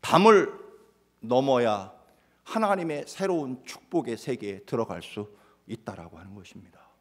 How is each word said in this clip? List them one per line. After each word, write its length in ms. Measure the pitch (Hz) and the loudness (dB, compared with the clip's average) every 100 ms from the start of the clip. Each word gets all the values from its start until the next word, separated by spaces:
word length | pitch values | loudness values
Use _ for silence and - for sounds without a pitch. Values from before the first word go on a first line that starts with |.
담을 560 | - 165 208 208 151 - - - _ _ _ _ | 4 6 8 8 4 -6 -20 -20 _ _ _ _
넘어야 720 | 110 123 139 127 120 104 95 - _ _ _ _ | 0 2 4 4 4 0 -6 -18 _ _ _ _
하나님의 600 | - 220 214 190 170 147 - | -6 -2 0 0 -2 -6 -8
새로운 560 | - 190 175 135 127 - | -6 -2 -2 -4 -8 -12
축복의 520 | - _ 175 120 113 | -20 _ -4 -2 -8
세계에 420 | - 123 101 98 | -6 -6 -6 -10
들어갈 420 | - 120 110 87 | -6 -4 -4 -6
수 280 | - - 104 - _ _ - | -10 -10 -12 -14 _ _ -14
있다라고 520 | 113 - 92 85 85 | -12 -12 -14 -16 -18
하는 160 | 95 | -18
것입니다. 460 | 101 90 82 92 _ _ _ | -20 -20 -20 -20 _ _ _